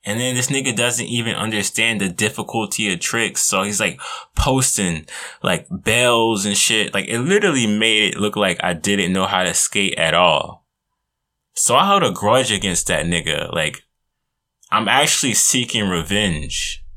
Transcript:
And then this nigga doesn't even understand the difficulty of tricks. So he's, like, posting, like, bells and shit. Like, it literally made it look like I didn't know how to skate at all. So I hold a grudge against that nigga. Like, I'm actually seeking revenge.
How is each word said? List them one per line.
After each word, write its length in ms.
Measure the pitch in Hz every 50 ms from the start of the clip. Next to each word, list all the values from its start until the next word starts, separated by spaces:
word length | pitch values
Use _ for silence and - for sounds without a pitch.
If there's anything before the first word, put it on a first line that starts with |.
| _
And 160 | 101 104 117
then 140 | 123 127 127
this 120 | 123 123
nigga 260 | - 139 135 135 135 110
doesn't 340 | 110 120 123 120 123 113
even 280 | - 117 120 113 113 101
understand 640 | - 101 110 110 104 95 - - - 113 117 113 101
the 80 | 98
difficulty 840 | 92 85 - 107 107 - - 104 - - 117 110 98 - - 110 104 92
of 80 | 85
tricks. 400 | - - - 117 113 95 - -
So 220 | - - - 95 98
he's, 180 | 104 104 98
like, 180 | 110 92 71 - - - - - - _ _
posting, 680 | - - 143 135 131 127 - - - 101 90 82 78 78 - - - - - - - -
like, 240 | 92 90 80 - -
bells 760 | 92 95 - 113 110 120 123 123 120 117 113 113 113 101 98
and 100 | 104 101
shit. 380 | 98 - - 117 107 101 - -
Like, 160 | 101 95 -
it 100 | 110 117
literally 480 | 123 160 196 214 208 190 151 131 117
made 460 | 107 104 107 110 113 110 107 107 95 -
it 40 | -
look 160 | 101 104 98
like 260 | 107 104 92 87 - -
I 80 | 90
didn't 400 | 90 82 - 98 101 98 92 90
know 140 | 92 95 95
how 180 | 98 98 92 92
to 100 | 87 82
skate 420 | - - - - 101 98 95 -
at 180 | - 82 80 80
all. 520 | 85 90 87 78 78 - - - - _ _ _ _ _ _ _ _ _ _ _ _ _ _ _ _ _ _ _
So 200 | - - - 120
I 120 | 139 180
hold 160 | 202 202 196 170
a 80 | 120
grudge 400 | 92 - 101 104 117 131 131 110
against 360 | 107 95 95 98 87 - -
that 180 | - 92 76 73
nigga. 460 | 85 87 85 78 80 76 78 80 -
Like, 320 | - 80 78 76 - - _ _ _ _ _ _ _ _ _ _ _ _ _ _ _ _ _ _
I'm 160 | - 113 113
actually 460 | 104 117 135 147 156 - - - 131 104
seeking 560 | - - - - 127 123 107 - 113 104 95
revenge. 960 | 90 85 80 - 98 104 107 95 82 73 73 - - - - - - - - - -